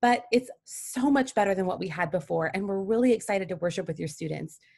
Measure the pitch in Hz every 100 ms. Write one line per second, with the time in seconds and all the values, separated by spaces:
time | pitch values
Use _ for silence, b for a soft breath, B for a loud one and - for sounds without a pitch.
0 | 240 240 - 247 254 - - - - 262
1 | 269 277 262 - 202 190 185 185 185 156
2 | 170 180 - 170 160 196 202 196 196 226
3 | 247 220 - 196 190 180 175 170 175 160
4 | 165 - 160 151 156 - b